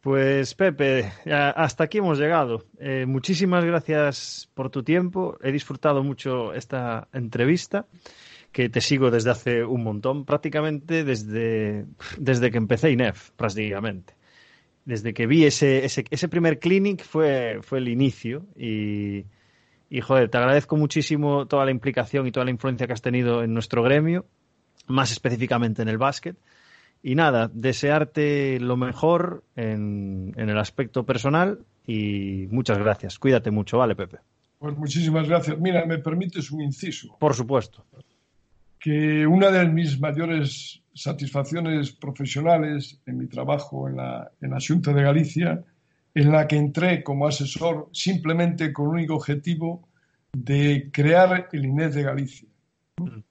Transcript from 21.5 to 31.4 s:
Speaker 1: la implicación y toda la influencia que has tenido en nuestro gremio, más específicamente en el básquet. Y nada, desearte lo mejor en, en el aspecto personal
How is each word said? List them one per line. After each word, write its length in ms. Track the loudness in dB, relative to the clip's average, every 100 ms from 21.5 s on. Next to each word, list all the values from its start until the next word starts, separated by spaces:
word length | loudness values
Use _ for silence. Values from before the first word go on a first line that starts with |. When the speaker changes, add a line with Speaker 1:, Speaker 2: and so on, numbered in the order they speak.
| 0
Speaker 1:
la 60 | 2
implicación 560 | 0 -2 -2 -2 -2 -2
y 60 |
toda 120 | -2
la 60 | -2
influencia 360 | -2 -4 -4 -4
que 60 |
has 80 | -4
tenido 400 | -2 0 2 0
en 120 | 0
nuestro 280 | -2 -2 2
gremio, 440 | 4 4 4 -2 -4 _ _ _ _ _ -2
más 260 | 0 0
específicamente 680 | -2 -2 -2 0 0 0 -2
en 60 | -2
el 100 | 0
básquet. 380 | 0 -2 -10 -14 _ _ _ -20 _ _
Y 100 | -2
nada, 360 | 4 4 4 0
desearte 1080 | 0 -2 0 2 2 0 0 0 0 0 -2
lo 160 | -2 -2
mejor 680 | -2 0 2 2 0 -6 _ -8
en, 760 | -4 -4 -4 -4 -6 -6 -8 -6
en 120 | -2
el 80 | 0
aspecto 460 | -2 -4 -4 -4
personal 560 | -2 -2 2 2